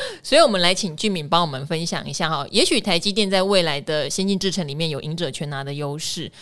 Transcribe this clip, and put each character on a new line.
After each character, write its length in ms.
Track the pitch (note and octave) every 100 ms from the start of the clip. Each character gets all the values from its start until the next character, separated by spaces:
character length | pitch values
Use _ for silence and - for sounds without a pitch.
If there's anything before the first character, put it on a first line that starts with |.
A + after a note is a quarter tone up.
| B4+ G4+
所 160 | - D4
以 20 |
我 60 | D4+
们 140 | F#3+
来 120 | F3
请 240 | G3 G3 D#3
俊 140 | G#3+
敏 180 | F3+ D3
帮 140 | F3
我 40 | E3+
们 180 | C3 C#3+
分 180 | E3
享 240 | E3+ F3 D3
一 40 |
下 160 | C#3+ D#3+
哈。 180 | D3+ C#3
也 140 | G#3+
许 160 | D#4 A#3
台 180 | G3+ E3+
积 140 | G3+
电 160 | G3+ G3
在 140 | F#3+
未 200 | F#3+ G3
来 180 | E3 C#3+
的 280 | C#3 D3+ C#3+
先 180 | - F#3+
进 120 | G3
制 120 | F#3+
程 160 | F3+ D3+
里 80 |
面 140 | C#3+ E3
有 100 | C#3+
赢 160 | D3+ D#3+
者 140 | D#3
全 180 | - D3
拿 120 | C#3
的 100 | C#3
优 240 | C#3+ C#3+ D3
势， 320 | - F3 B2+ -